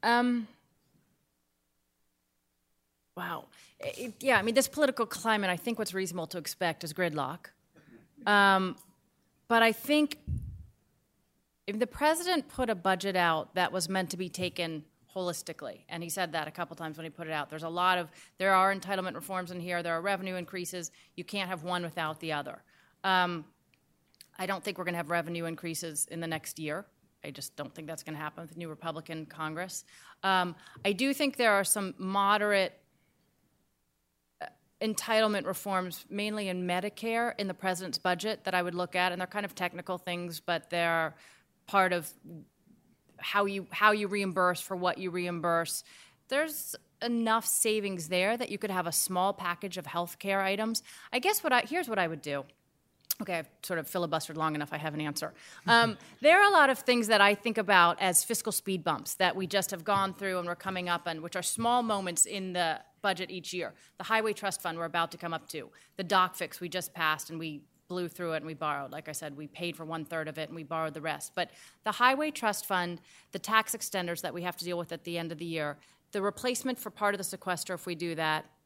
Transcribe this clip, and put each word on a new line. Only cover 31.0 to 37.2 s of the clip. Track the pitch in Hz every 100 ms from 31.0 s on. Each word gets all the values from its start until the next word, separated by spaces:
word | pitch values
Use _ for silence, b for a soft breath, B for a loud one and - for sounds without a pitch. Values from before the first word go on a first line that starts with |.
| 269
think | 277 294 269
there | 233
are | 202
some | 196 214 190 -
moderate, | 190 196 196 208 208 202 185 - _ _ _ _ _ _ _ _ _ _ _ _ _ _ _ _
uh, | - _ _ _
entitlement | 220 208 - 220 220 208 -
reforms, | 185 208 190 185 165 -
mainly | 202 208 214 196
in | 180 180
Medicare, | 180 202 208 226 226